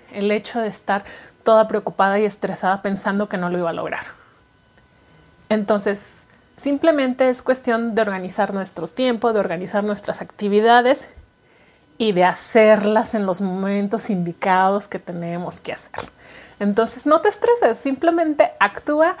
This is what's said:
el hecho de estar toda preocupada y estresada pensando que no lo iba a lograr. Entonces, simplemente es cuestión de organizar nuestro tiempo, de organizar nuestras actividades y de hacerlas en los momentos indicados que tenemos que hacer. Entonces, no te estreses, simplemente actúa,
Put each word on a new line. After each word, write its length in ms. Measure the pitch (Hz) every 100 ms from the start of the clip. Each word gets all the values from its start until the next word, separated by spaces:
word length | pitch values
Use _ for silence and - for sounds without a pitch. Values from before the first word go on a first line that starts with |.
| -
el 180 | 202 202
hecho 300 | 214 - 240
de 80 | 220
estar 360 | - - 196 - - - _
toda 240 | - 220 220
preocupada 500 | 214 196 - 196 202
y 60 |
estresada 580 | 214 202 196 165 185 196
pensando 460 | 202 196 214 202 208
que 80 | 190
no 140 | 175
lo 80 | 175
iba 120 | 170
a 40 |
lograr. 300 | 160 165 - - - _ _ _ _ _ _ _ _ _ _ _ _ -
Entonces, 760 | 214 202 208 202 202 - - - _ _ -
simplemente 720 | 277 285 330 294 254 254 262
es 140 | 247
cuestión 520 | - 254 254 233 233
de 80 | 214
organizar 500 | 202 190 185 202 196
nuestro 360 | 196 185 175 165
tiempo, 440 | - 254 226 233
de 60 | 214
organizar 460 | 185 170 196 208
nuestras 360 | 208 202 - -
actividades 880 | 180 - 202 208 226 240 240 285 - - - _ _ _ _ _ _ -
y 140 | 220
de 120 | 180
hacerlas 880 | 185 180 - 226 214 214 202 214 220
en 100 | 220 196
los 140 | 180
momentos 720 | 196 185 196 202 202 220 -
indicados 800 | 185 170 - 202 185 190 202 -
que 100 | 180
tenemos 640 | - 170 170 170 165 -
que 120 | -
hacer. 380 | - - - - _ - - - -
Entonces, 480 | 202 202 226 - 294
no 140 | 320
te 80 | 415
estreses, 500 | - 466 480 269 220
simplemente 760 | 269 269 330 339 311 294 294 -
actúa, 580 | - - - 302 320 -